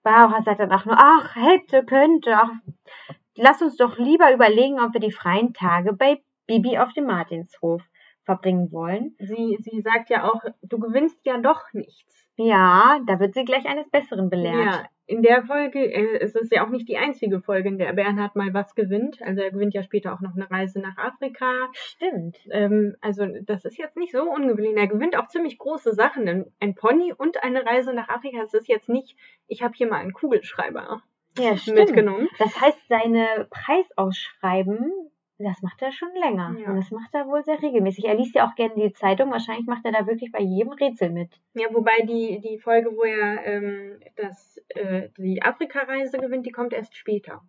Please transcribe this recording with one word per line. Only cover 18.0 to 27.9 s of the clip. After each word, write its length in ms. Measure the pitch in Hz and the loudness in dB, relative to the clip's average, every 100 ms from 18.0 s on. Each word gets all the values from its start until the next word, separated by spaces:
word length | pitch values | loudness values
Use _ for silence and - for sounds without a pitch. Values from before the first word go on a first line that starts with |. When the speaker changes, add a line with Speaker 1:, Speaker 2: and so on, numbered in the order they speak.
| 202 202 208 208 | -2 -2 -4 -4
Speaker 2:
mal 180 | 196 | -4
was 200 | 196 202 - | -4 -4 -4
gewinnt. 460 | 196 202 269 - | -2 -2 -4 -8
Also 200 | - 190 | -8 -4
er 100 | 190 | -4
gewinnt 220 | 196 208 | -4 -4
ja 100 | 202 | -4
später 300 | 190 208 190 | -4 -6 -6
auch 60 | 180 | -10
noch 160 | 190 180 | -10 -10
eine 140 | 196 | -6
Reise 280 | 190 190 196 | -6 -6 -8
nach 180 | 196 190 | -10 -8
Afrika. 720 | 240 254 269 - 254 254 254 | -10 -8 -10 -4 -4 -2 -6
Speaker 1:
Stimmt. 640 | - - - 359 233 170 - - | -10 -20 -8 -6 -6 -10 -14 -6
Speaker 2:
Ähm, 440 | 208 202 214 208 - | -2 2 2 0 -4
also 240 | 214 202 196 123 | -8 -4 -6 -6
das 200 | 202 202 - | -8 -8 -8
ist 120 | - | -12
jetzt 180 | 302 339 | -12 -8
nicht 140 | 349 | -6
so 120 | 254 | -4
ungewöhnlich. 520 | 330 320 269 208 214 208 | -4 -2 0 0 0 0
Er 120 | 202 | 0
gewinnt 280 | 214 330 349 | 0 -2 -2
auch 100 | 226 | -4
ziemlich 300 | 339 320 226 | -6 -6 -6
große 340 | 277 311 233 | -8 -4 -4
Sachen, 320 | 208 254 285 196 | 2 0 0 -4
denn 260 | 180 - _ | -4 -6 _
ein 160 | 208 190 | -6 0
Pony 380 | 220 302 359 - | 2 2 0 -4
und 240 | 302 - | -4 -4
eine 220 | 254 254 233 | -4 -2 0
Reise 280 | 247 254 | 0 -2